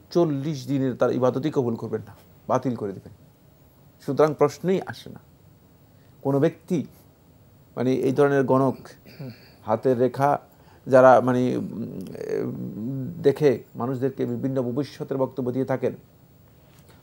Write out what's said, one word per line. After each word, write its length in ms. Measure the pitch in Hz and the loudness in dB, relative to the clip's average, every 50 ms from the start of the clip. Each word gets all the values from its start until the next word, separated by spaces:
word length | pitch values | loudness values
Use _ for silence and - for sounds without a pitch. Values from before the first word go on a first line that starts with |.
| - - | -10 -2
চল্লিশ 560 | - 175 175 160 143 135 135 165 156 135 123 | 0 0 2 2 0 -4 -4 -6 -6 -6 -6
দিনের 280 | 127 143 135 135 131 117 | -4 -2 -2 -2 -2 0
তার 160 | 117 131 120 | 0 0 0
ইবাদতই 380 | 123 127 127 127 120 135 127 156 | 2 2 2 0 0 0 -2 -2
কবুল 260 | 147 147 123 120 113 | -2 -2 -2 -2 -4
করবেন 240 | 104 113 110 110 107 104 | -6 -6 -8 -8 -8 -8
না, 80 | - - - - - - - _ - | -12 -20 -20 -20 -20 -20 -12 _ -2
বাতিল 260 | 117 127 127 131 117 | -2 -2 -2 -4 -6
করে 180 | 113 110 98 | -6 -8 -10
দেবেন। 200 | 92 - - - - - - _ _ _ _ _ _ _ _ _ _ _ _ - _ _ | -10 -12 -16 -20 -20 -20 -20 _ _ _ _ _ _ _ _ _ _ _ _ -20 _ _
সুতরাং 340 | - 147 131 127 151 156 135 | -8 -2 2 2 2 2 4
প্রশ্নই 460 | - 143 - - - - 175 196 175 - | 2 0 0 0 -2 -4 -2 -2 -2 -4
আসে 240 | - - - - - | -8 -14 -16 -18 -18
না। 100 | - - - _ _ _ _ - _ _ _ _ _ _ _ _ _ _ _ - - - | -20 -20 -20 _ _ _ _ -20 _ _ _ _ _ _ _ _ _ _ _ -20 -16 -6
কোনো 180 | - 135 139 139 | -2 0 2 2
ব্যক্তি 460 | 143 165 - - - - 185 143 - - - - - _ _ _ _ _ _ _ _ _ _ _ _ _ _ | 2 0 0 -4 -6 -4 -4 -4 -4 -6 -14 -20 -20 _ _ _ _ _ _ _ _ _ _ _ _ _ _
মানে 160 | - 123 127 131 | -4 -2 0 0
এই 180 | - - 135 | 2 0 2
ধরনের 320 | 127 147 143 139 139 139 131 | 2 4 4 4 4 2 2
গণক, 320 | 117 131 131 135 131 - - - - - - - - - - 139 127 - - - - - _ | 4 2 2 2 0 -2 -4 -10 -20 -20 -20 -20 -20 -18 -16 -16 -16 -16 -18 -20 -20 -20 _
হাতের 360 | - 110 110 113 - 135 127 117 | -4 -2 -2 0 2 2 2 2
রেখা 400 | 127 123 - 127 139 143 143 - - - _ - - - - - _ | 2 0 0 0 0 0 0 -2 -4 -12 _ -20 -20 -20 -20 -16 _
যারা 340 | - 131 127 127 131 123 123 | 4 8 10 10 10 10 8
মানে, 360 | 120 127 123 123 127 123 127 | 6 4 2 2 0 0 -2
উম, 440 | 120 107 - - 104 113 104 95 92 - - - - - - 50 50 123 127 131 123 123 - - 101 110 127 135 135 127 - - - | -2 -4 -6 -8 -10 -10 -10 -12 -12 -14 -14 -12 -12 -8 -6 -6 -4 -4 -6 -6 -8 -10 -10 -10 -8 -8 -8 -8 -8 -8 -10 -8 0
দেখে 420 | - 143 139 - 151 139 117 107 - - - | 2 2 2 4 4 2 2 0 -4 -12 -10
মানুষদেরকে 520 | 120 117 131 139 120 135 131 135 - 127 | -8 -6 -6 -4 -4 -4 -4 -4 -4 -4
বিভিন্ন 360 | 120 120 113 131 135 131 135 | -4 -4 -4 -4 -4 -2 -2
ভবিষ্যতের 540 | 120 123 117 143 139 - - - 147 - 135 | -4 -2 -4 -4 -6 -6 -10 -12 -8 -6 -4
বক্তব্য 340 | 135 131 127 - 139 127 123 | -4 -4 -4 -4 -6 -6 -4
দিয়ে 140 | 120 131 131 | -4 -4 -2
থাকেন, 280 | - 131 120 123 107 - - - _ _ _ - _ _ _ _ _ _ _ _ _ _ - - - - - | -2 -2 -2 -2 -4 -6 -8 -14 _ _ _ -20 _ _ _ _ _ _ _ _ _ _ -20 -20 -20 -20 -20